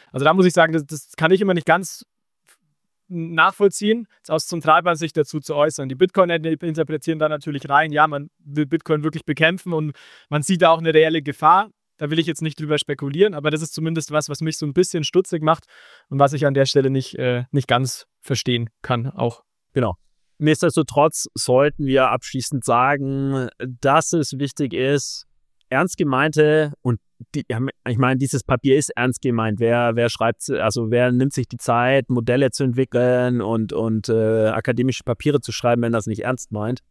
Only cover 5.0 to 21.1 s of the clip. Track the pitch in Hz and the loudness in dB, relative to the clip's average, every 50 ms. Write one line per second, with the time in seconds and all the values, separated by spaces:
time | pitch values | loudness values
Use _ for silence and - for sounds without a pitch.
5 | 170 156 - 160 147 - - 151 135 - 151 147 147 156 151 - 139 131 131 131 | -2 -4 -2 -2 -2 -2 -2 -10 -8 -4 0 0 0 0 0 -2 -8 -8 -2 0
6 | 180 180 - 202 185 175 170 165 156 165 160 147 - 170 156 165 156 135 156 147 | 0 2 4 4 2 2 2 -2 -2 -4 -4 -4 -4 -4 -2 -2 -2 -2 -4 -6
7 | - - 165 156 156 151 151 147 - 160 147 139 - - 139 147 160 156 147 147 | -4 -4 -2 0 0 -2 -2 -2 -6 -8 -8 -8 -4 0 2 2 2 2 2 2
8 | 151 156 147 143 143 156 _ _ _ 147 143 151 151 135 160 160 - - 156 151 | 2 2 0 -4 -10 -12 _ _ _ -8 -4 -4 -4 -2 -2 -4 -2 -2 -2 -2
9 | 147 156 151 160 - - 147 135 160 160 180 185 - 180 170 160 156 151 143 _ | -2 -4 -6 -6 -6 -6 -2 0 0 0 0 0 -6 -6 -4 -4 -4 -6 -8 _
10 | - - - - _ - 147 151 143 - 190 170 180 165 165 160 165 165 156 156 | -16 -20 -20 -20 _ -4 -4 -2 0 0 2 4 6 6 6 4 2 2 4 6
11 | 160 160 160 165 143 143 139 - 156 156 170 190 208 214 _ _ _ _ _ - | 6 4 2 -2 -4 -6 -4 2 4 4 6 4 4 0 _ _ _ _ _ -8
12 | 156 147 156 160 160 170 156 - 160 156 147 - 156 147 151 147 - - 147 135 | -6 -4 -2 -2 -2 -2 -4 -6 -6 -6 -6 -6 -6 -4 -2 -2 -2 -4 -8 -8
13 | 147 139 139 165 196 214 185 147 143 151 147 156 165 151 - - 160 165 165 160 | -6 -4 0 2 2 2 2 -2 -4 -2 -2 -2 -4 -6 -6 -4 -4 -4 -2 -4
14 | 147 - - 156 156 - 147 - 160 160 156 - 160 147 135 175 180 - - 170 | -4 -2 -2 -2 -2 -4 -6 -6 -6 -6 -6 -6 -6 -2 2 2 0 2 0 -4
15 | 147 - - 175 185 - - 160 151 156 165 - - _ _ - - - - - | -4 -2 0 0 0 0 -2 -2 0 0 0 0 -2 _ _ -20 -20 -20 -20 -20
16 | _ - 143 139 139 135 147 139 147 143 139 139 135 131 - 143 135 135 135 135 | _ -4 0 2 2 2 2 0 0 0 2 2 2 2 2 2 2 2 0 -2
17 | 131 - - - 127 127 123 120 123 - - 139 127 - 123 123 131 123 - - | -4 -6 -8 -6 -4 -2 -2 -4 -4 -4 -4 -4 0 0 0 0 0 -2 -6 -10
18 | - _ _ _ - - - 107 - - 123 117 117 113 _ _ - - 127 117 | -14 _ _ _ -8 -6 -6 -4 -2 -2 -2 -2 -2 -6 _ _ -6 -4 -4 -2
19 | 117 139 - - 123 117 113 - _ _ _ _ _ _ - 135 123 104 90 - | -4 -6 -6 -4 -4 -4 -4 -6 _ _ _ _ _ _ -4 -2 -2 -2 -4 -6
20 | _ _ _ _ _ _ _ - 147 156 156 - - 165 - - 151 - - 143 | _ _ _ _ _ _ _ -2 2 2 2 4 2 0 2 0 0 0 2 2
21 | 147 160 | 2 2